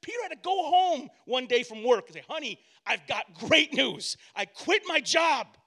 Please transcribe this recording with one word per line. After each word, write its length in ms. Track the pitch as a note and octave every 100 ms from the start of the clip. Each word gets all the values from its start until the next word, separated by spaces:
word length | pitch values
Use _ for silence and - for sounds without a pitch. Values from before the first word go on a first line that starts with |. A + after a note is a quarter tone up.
Peter 160 | - A#4+
had 80 | A4
to 80 | D#4
go 140 | E4+ F#4+
home 540 | D#4+ F4+ F#4 D4+ C#4+ _ -
one 220 | B3+ B3+
day 160 | A#3+
from 200 | B3 A3
work 220 | A3+ A3+ -
and 60 |
say, 100 | D#3+ -
"Honey, 320 | D#4 C#4 F3 _ _ -
I've 200 | A3+ D3+
got 280 | A3+ -
great 400 | E3 G#3+ D4+ D#4
news. 420 | C4+ C4+ - - - -
I 120 | - G3+
quit 380 | - - G#4 F4+
my 160 | D#4+
job." 460 | A#3 E4 E4 C#4 G#3+ _